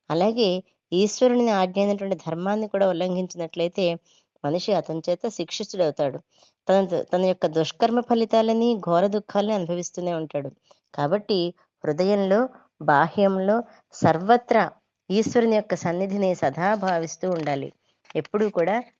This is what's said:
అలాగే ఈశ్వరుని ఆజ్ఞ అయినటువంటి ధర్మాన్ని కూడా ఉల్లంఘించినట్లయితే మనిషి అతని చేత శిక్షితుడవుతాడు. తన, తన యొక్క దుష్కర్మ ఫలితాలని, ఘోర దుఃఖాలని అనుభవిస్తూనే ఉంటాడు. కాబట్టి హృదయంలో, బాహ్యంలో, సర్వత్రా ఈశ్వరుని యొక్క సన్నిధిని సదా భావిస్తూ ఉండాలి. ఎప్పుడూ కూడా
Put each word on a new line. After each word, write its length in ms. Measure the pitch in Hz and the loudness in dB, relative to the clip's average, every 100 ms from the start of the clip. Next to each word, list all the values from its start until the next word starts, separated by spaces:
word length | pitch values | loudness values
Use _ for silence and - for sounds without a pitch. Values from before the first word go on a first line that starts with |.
| - | -4
అలాగే 540 | 160 202 226 202 180 - _ _ | 0 0 2 0 0 -6 _ _
ఈశ్వరుని 560 | 175 208 - 254 240 233 | 0 0 2 2 4 2
ఆజ్ఞ 320 | 196 185 185 | 2 0 0
అయినటువంటి 340 | 202 202 196 185 | 0 -2 -4 -6
ధర్మాన్ని 520 | - 165 185 214 214 | -6 -4 -2 -2 -2
కూడా 220 | 196 190 | 0 0
ఉల్లంఘించినట్లయితే 1080 | 165 185 180 180 175 165 175 175 202 180 170 _ _ _ _ 147 | 0 -2 -4 -6 -8 -8 -4 -4 0 -2 -2 _ _ _ _ -4
మనిషి 280 | 175 - | -2 0
అతని 280 | 185 147 160 160 | -2 -2 -6 -4
చేత 100 | 175 233 | -4 -4
శిక్షితుడవుతాడు. 920 | - 165 - 208 190 160 143 143 135 _ _ _ _ - | -8 -8 -8 -6 -2 -2 0 -4 -4 _ _ _ _ 0
తన, 320 | 190 185 170 - | 2 2 -2 -2
తన 120 | 180 185 | 0 0
యొక్క 200 | 180 170 | 0 0
దుష్కర్మ 540 | 160 156 - 226 240 | 0 -2 0 0 0
ఫలితాలని, 800 | 233 233 220 226 220 226 233 220 | 0 0 2 2 2 2 2 0
ఘోర 280 | 170 170 196 | 0 2 2
దుఃఖాలని 460 | 208 - 202 208 | 0 -4 -2 0
అనుభవిస్తూనే 600 | 208 170 175 175 - 175 | -2 -2 -6 -8 -8 -6
ఉంటాడు. 380 | 170 156 147 139 - _ _ _ - | -6 -6 -8 -8 -12 _ _ _ -6
కాబట్టి 580 | 147 208 208 190 175 - _ _ 151 | -2 -2 0 -2 -2 -6 _ _ -4
హృదయంలో, 640 | 147 185 208 190 202 254 - _ - | 0 2 2 2 2 0 -6 _ -4
బాహ్యంలో, 800 | 151 143 160 - 196 190 190 226 233 - _ | 2 4 4 2 2 2 0 0 -2 -14 _
సర్వత్రా 800 | - 170 156 190 240 - 233 175 - _ _ - | 0 2 2 4 2 4 0 0 -4 _ _ -2
ఈశ్వరుని 440 | 196 220 240 226 214 | 0 0 2 2 2
యొక్క 200 | 208 175 | 0 -4
సన్నిధిని 600 | 175 175 196 202 190 175 | -2 -2 -2 0 0 0
సదా 400 | 147 147 190 214 | -2 0 -2 0
భావిస్తూ 540 | 190 170 165 - 185 | -2 -2 -4 -6 -4
ఉండాలి. 440 | 170 151 139 135 - _ _ - 156 | -4 -4 -4 -6 -14 _ _ -10 -8
ఎప్పుడూ 340 | 151 208 208 | -4 -2 0
కూడా 340 | 190 170 226 247 | 0 0 -2 -6